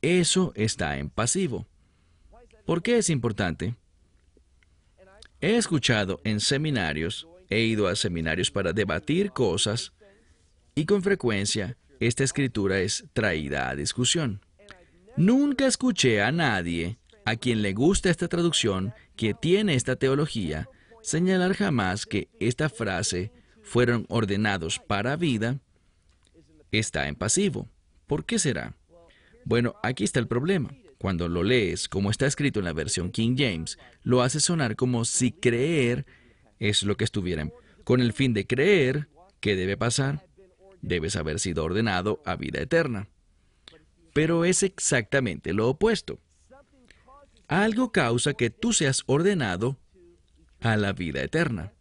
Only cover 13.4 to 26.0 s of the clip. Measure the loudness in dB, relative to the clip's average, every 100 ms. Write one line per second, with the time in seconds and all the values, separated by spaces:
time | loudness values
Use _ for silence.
13.4 | -2 -2 -4 -4 -4 -2 0 0 -2 -6
14.4 | _ _ -20 -20 -20 _ -10 2 4 6
15.4 | 4 2 0 2 0 2 2 4 2 2
16.4 | 0 0 -2 -2 -4 -6 _ -10 -4 -2
17.4 | 0 0 0 2 2 4 2 0 -2 0
18.4 | 0 0 0 -2 -4 -10 -20 -4 -2 0
19.4 | 2 2 4 0 0 0 2 2 0 -2
20.4 | -4 -4 -8 -14 _ -16 -6 0 2 2
21.4 | 2 0 0 0 0 -2 -4 -4 -6 _
22.4 | -4 -2 -4 -4 -4 -2 -4 -4 -6 -10
23.4 | _ _ -4 0 2 0 -2 -2 0 0
24.4 | 0 0 -4 -6 -4 -4 -2 -2 0 0
25.4 | -2 -4 _ _ _ _